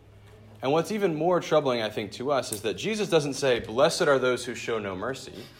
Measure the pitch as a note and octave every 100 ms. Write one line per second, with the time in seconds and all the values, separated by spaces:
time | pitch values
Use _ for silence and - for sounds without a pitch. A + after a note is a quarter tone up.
0 | - - - - - - B2+ D#3 E3 G#3
1 | G3 D3+ E3+ F3 - D#3 C#3 A#2+ G#2+ B2+
2 | G#2 - B2 C3+ A#2+ G#2 G#2+ F#2 D#3+ G#3+
3 | F#3+ E3 C#3+ C3 C#3 A#2+ G2+ A2 D#3+ -
4 | D#3+ C3+ B2+ B2 - A2+ - A2+ G2+ F#2
5 | A2+ C3+ - - B2 -